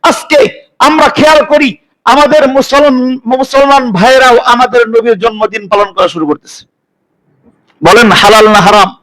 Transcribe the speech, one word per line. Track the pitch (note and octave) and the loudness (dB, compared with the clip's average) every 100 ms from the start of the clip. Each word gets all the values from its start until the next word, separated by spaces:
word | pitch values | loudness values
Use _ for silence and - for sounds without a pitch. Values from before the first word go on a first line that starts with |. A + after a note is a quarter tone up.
আজকে | E4+ B3+ - D4 G#3+ - _ _ | -2 -4 -2 0 0 -4 _ _
আমরা | C#4 D#4 D4 | -2 2 0
খেয়াল | - D4+ D#4 | 2 2 2
করি, | - D4 C#4 - _ _ | 2 -2 -2 -6 _ _
আমাদের | - C4+ D4 D4+ C#4 | -2 0 2 2 0
মুসলম-, | C4+ B3+ C#4 D4 B3+ B3+ C4 A3+ | -2 0 0 2 0 -4 -6 -6
মুসলমান | C4 C4+ C#4 C#4 C4+ B3+ | -4 -2 0 2 0 0
ভাইরাও | F3+ A3+ C4 C4 A#3+ | -2 2 2 2 2
আমাদের | F#3+ G3+ B3 B3 A3+ | 0 0 0 0 0
নবীর | A3+ A#3 G3+ | -2 -2 -2
জন্মদিন | A3+ G#3+ G#3+ A3 G3 | -4 -4 -6 -6 -4
পালন | G3+ G3+ | -2 -2
করা | F#3+ F3+ | -2 -4
শুরু | E3+ D3+ | -4 -8
করতেছে। | D3 - - _ _ _ _ _ _ _ _ _ _ _ _ | -8 -18 -20 _ _ _ _ _ _ _ _ _ _ _ _
বলেন, | - G#3 A3+ | 0 2 2
হালাল | F3+ G#3 G#3+ G#3+ | 0 2 2 2
না | G#3 | 2
হারাম? | G3 G#3 F#3 - | 2 2 0 -4